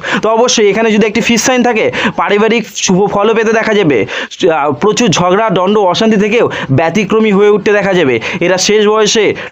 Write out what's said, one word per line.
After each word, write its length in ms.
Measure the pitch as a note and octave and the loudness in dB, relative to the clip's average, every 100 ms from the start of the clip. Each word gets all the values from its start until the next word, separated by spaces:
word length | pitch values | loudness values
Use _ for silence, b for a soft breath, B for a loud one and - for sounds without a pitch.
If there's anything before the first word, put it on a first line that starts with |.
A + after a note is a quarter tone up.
| B G3 | B -4
তো 40 | G#3+ | 0
অবশ্যই 380 | A3+ B3 - G#3 | 0 0 2 2
এখানে 200 | G#3 A3+ | 2 0
যদি 160 | G#3 A3 | 2 0
একটি 140 | A3 | 0
ফিশ 200 | - A#3 | 0 0
সাইন 200 | - B3+ | 0 0
থাকে, 220 | A#3+ G#3+ C#3+ B G#3+ F3+ | 0 0 -2 B -6 -2
পারিবারিক 460 | F3 G3+ A3 A#3 A3+ - | -2 0 0 0 -4 -6
শুভ 220 | - F#3 G3+ | 0 0 0
ফলও 280 | G3+ G#3+ | 0 0
পেতে 180 | A3+ A3 | 0 0
দেখা 220 | A3+ G3+ | 0 0
যাবে। 240 | G#3 E3+ B2 - | 0 2 0 -2
আহ, 680 | - - - F3 D#3 D3 | -6 -10 -2 0 0 -2
প্রচুর 360 | C3+ G#3 G#3+ A#3+ | -2 -2 0 0
ঝগড়া, 420 | - F3+ G3 A3+ | 0 0 0 0
দণ্ড, 280 | F#3 F#3 G#3+ | 0 0 2
অশান্তি 380 | F#3 F3 A3 G#3+ | 0 2 0 2
থেকেও 340 | G#3+ A#3 D#3+ B B | 0 0 0 B B
ব্যতিক্রমী 640 | C3+ E3 F#3 G3+ A3 A3 | 0 0 -2 0 0 2
হয়ে 180 | G3 G#3 | 2 4
উঠতে 220 | G#3 G#3+ | 2 2
দেখা 200 | G#3 G3 | 0 0
যাবে। 260 | F3+ C#3+ A#2 B F#3 | 0 2 0 B -4
এরা 180 | E3+ F#3 | -2 0
শেষ 280 | G3 G#3+ G#3 | 0 2 2
বয়সে 480 | A3 G#3 A3+ F#3+ - B | 2 0 0 0 -2 B